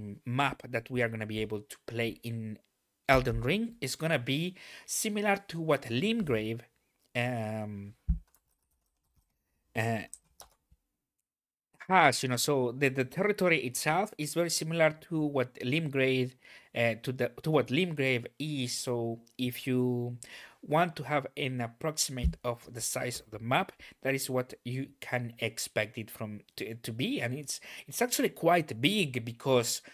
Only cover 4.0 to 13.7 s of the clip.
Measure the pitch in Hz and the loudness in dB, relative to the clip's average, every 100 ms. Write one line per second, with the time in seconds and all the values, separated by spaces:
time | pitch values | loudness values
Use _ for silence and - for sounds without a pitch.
4 | 156 156 120 135 175 185 - - - - | 0 0 0 -2 -2 -6 -16 -16 -8 -4
5 | 226 208 208 196 - 165 160 143 - 120 | -2 0 0 0 -2 -4 2 0 2 0
6 | 202 233 170 113 110 113 - _ _ _ | 2 2 2 0 0 -4 -8 _ _ _
7 | _ 123 120 123 107 110 107 101 101 113 | _ -2 0 0 -2 -4 -6 -8 -12 -6
8 | - - - _ _ _ _ _ _ _ | -2 -2 -4 _ _ _ _ _ _ _
9 | _ _ _ _ _ _ _ - 113 113 | _ _ _ _ _ _ _ -2 0 0
10 | - - _ - - _ _ _ _ _ | -4 -14 _ -20 -20 _ _ _ _ _
11 | _ _ _ _ _ _ _ - - 185 | _ _ _ _ _ _ _ -12 4 8
12 | 156 123 131 123 - 139 123 123 139 135 | 8 6 0 0 2 2 2 2 2 2
13 | 127 - 202 202 180 160 123 | -2 0 0 2 4 4 2